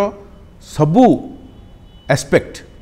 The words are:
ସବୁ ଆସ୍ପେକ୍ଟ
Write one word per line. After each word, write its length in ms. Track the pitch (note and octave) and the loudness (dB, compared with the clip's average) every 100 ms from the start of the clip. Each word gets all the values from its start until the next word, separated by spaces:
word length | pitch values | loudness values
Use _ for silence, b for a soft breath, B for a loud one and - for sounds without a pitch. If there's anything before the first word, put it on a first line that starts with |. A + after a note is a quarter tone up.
| G3+ - - - - - - - | -4 -6 -20 -20 -20 -20 -12 -2
ସବୁ 300 | D3+ F3+ B3 C3 - - - - - - - - - | 0 4 4 2 -4 -18 -20 -20 -20 -20 -20 -12 -4
ଆସ୍ପେକ୍ଟ 600 | C#3 - E3 - - - - | -4 0 -2 -2 -12 -20 -20